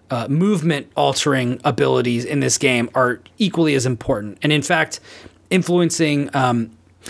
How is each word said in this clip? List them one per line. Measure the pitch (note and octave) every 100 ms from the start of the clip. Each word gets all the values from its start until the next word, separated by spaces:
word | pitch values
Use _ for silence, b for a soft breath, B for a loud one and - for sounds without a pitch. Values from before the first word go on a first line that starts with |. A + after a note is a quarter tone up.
| -
uh, | B2 A#2
movement | D3 G3 G3 D#3+ C#3+ -
altering | - C#3+ C3+ D3+ C3+ B2 B2
abilities | C#3+ B2+ C#3 C3 B2 A#2+ B2
in | D3
this | B2+ -
game | C3+ B2 A#2+
are | C3 B2 A#2 - -
equally | G3 E3 D#3
as | C#3 B2+
important. | A#2 - A2+ G#2 G2
And | D3
in | D3+
fact, | C#3 E3+ F#3+ - B B B B -
influencing, | F#3 F3 F3 E3+ - D#3 C#3+ C#3 C#3+
um, | B2+ A#2+ A2+ - _ _ B